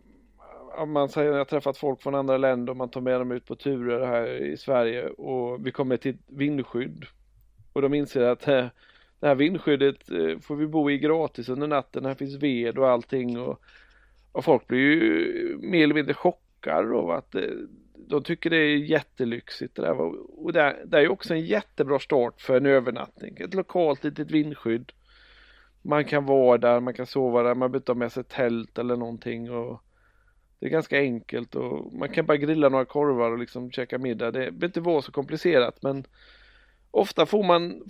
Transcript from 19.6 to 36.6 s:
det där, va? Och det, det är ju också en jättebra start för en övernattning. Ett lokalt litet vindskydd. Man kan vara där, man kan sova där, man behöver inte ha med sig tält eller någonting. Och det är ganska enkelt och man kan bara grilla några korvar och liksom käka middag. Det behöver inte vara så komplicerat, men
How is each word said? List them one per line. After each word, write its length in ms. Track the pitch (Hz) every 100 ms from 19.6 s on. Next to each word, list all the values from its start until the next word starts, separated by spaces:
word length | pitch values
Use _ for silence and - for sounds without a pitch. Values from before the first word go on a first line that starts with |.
| - -
det 60 |
där, 120 | -
va? 100 | - 82 - - -
Och 160 | -
det, 220 | 160 143 - -
det 120 | 156
är 40 |
ju 60 | 143
också 260 | 196 -
en 120 | 160 165
jättebra 540 | 208 - - 135 139
start 420 | - 143 120 -
för 160 | - 127
en 80 | 139
övernattning. 720 | 135 123 117 - - - -
Ett 140 | 175
lokalt 500 | 190 180 180 160 139
litet 280 | 151 147 151
vindskydd. 600 | 151 151 147 117 117 127 _ _ _ _ - _ _ _ _
Man 240 | - 147 143
kan 200 | 147 139
vara 320 | 135 123 120
där, 220 | 120 120
man 140 | 123
kan 120 | 120 123
sova 380 | 139 127 120
där, 120 | 120 123
man 160 | 127
behöver 60 | 135
inte 140 | 127
ha 60 | 120
med 140 | 117
sig 120 | 131
tält 540 | - - 120 117 110 -
eller 180 | 120 120
någonting. 560 | 117 117 120 117 117
Och 320 | 120 120 123 _ _ _ _ _ _ _ _
det 60 | 135
är 40 |
ganska 300 | 160 151 143
enkelt 560 | 139 117 - 120 120 -
och 380 | 127 71 -
man 160 | - 143
kan 160 | - 160
bara 120 | 147
grilla 320 | 147 156 143
några 160 | 131 127
korvar 460 | 147 147 127 117
och 80 | 117
liksom 320 | 120 123 123
käka 260 | 131 123 127
middag. 280 | 131 110 117
Det 140 | 117
behöver 260 | 127 120 175
inte 160 | 175
vara 200 | 170 156
så 100 | -
komplicerat, 680 | - 135 151 180 147 120 -
men 240 | 139 139 131 _ _ _ _ _